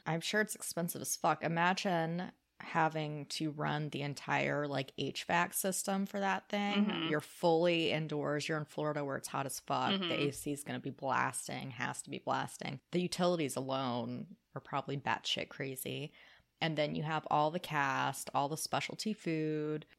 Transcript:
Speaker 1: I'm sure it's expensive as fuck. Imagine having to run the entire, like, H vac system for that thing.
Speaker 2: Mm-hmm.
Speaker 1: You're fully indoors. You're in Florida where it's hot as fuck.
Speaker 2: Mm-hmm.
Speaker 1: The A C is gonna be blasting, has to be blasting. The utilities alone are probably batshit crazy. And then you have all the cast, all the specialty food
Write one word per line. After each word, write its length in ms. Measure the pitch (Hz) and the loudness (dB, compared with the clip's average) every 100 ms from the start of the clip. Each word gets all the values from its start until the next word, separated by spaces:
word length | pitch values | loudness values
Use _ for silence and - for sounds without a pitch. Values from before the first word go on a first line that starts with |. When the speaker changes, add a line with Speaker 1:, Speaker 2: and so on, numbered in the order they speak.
| - | 0
Speaker 1:
I'm 140 | 165 | -2
sure 180 | - 208 | 2 2
it's 160 | 214 - | 2 -2
expensive 460 | - - 170 - | -6 -2 -2 -4
as 160 | 131 - | -4 0
fuck. 260 | 170 151 | 2 2
Imagine 880 | 151 165 175 190 208 175 165 170 180 - _ _ | 2 4 4 4 2 2 2 -2 -6 -12 _ _
having 640 | - 165 160 156 151 151 143 | -2 2 4 2 -4 -4 -6
to 260 | - 156 | -2 -2
run 380 | 151 151 147 151 | 0 0 0 -2
the 140 | 143 | -4
entire, 680 | 143 139 - 143 139 143 147 | -4 -6 0 2 2 2 0
like, 240 | 139 135 - | -2 -4 -4
H 280 | 139 - - | -4 -4 2
vac 280 | 175 175 | 2 2
system 520 | - 196 185 - 196 196 | 0 -2 -2 0 0 0
for 160 | 202 | 0
that 260 | 196 190 - | 0 0 -2
thing. 380 | 208 202 202 202 | -2 2 4 2
Speaker 2:
Mm-hmm. 220 | 175 160 | 2 0
Speaker 1:
You're 100 | 151 | -2
fully 720 | - - 175 160 175 170 160 | -4 2 4 6 6 4 4
indoors. 560 | 139 156 151 143 147 - | 2 0 -2 0 0 0
You're 100 | 160 | -2
in 60 | |
Florida 400 | 151 - 151 147 | -2 -2 0 0
where 140 | 143 135 | -2 -4
it's 100 | - | -4
hot 180 | 143 139 | -4 -4
as 140 | - | -6
fuck. 320 | - 131 127 | -2 0 2
Speaker 2:
Mm-hmm. 160 | 190 185 | 2 0
Speaker 1:
The 200 | - 143 | 2 0
A 40 | |
C 220 | 131 - | 0 -4
is 100 | 143 | -4
gonna 160 | - 127 | -4 -6
be 120 | 139 | -6
blasting, 800 | 131 135 123 127 127 - 131 135 | -4 0 2 0 -2 -6 -8 -8
has 300 | 120 131 131 | -4 -4 -4
to 60 | - | -8
be 100 | 135 | -8
blasting. 600 | - 131 127 - 160 139 _ | -2 -2 -2 -6 -8 -8 _
The 80 | 175 | 0
utilities 560 | 175 - 180 175 143 - | 0 2 2 4 0 -2
alone 720 | 131 135 131 123 117 123 160 - _ - | -2 -2 0 0 -2 -6 -8 -14 _ -12
are 60 | |
probably 340 | - 143 135 139 | -4 -4 -2 -4
batshit 540 | - 113 - - - | 0 -2 0 -2 -4
crazy. 640 | - 139 135 - 131 147 - - - _ _ | -6 -6 -6 -6 -6 -8 -12 -20 -20 _ _
And 160 | 165 151 | -2 2
then 180 | 151 165 | 2 0
you 80 | |
have 240 | 151 156 - | 0 -2 4
all 220 | 151 151 | 4 4
the 80 | 175 | 2
cast, 680 | - 151 139 131 135 139 - | -2 0 2 2 0 -2 -2
all 140 | 131 143 | 0 0
the 80 | 151 | 0
specialty 560 | - 127 - - 214 | -2 -2 -2 -4 -4
food 760 | 214 - 160 156 156 151 151 151 | -2 0 0 0 0 -2 -4 -6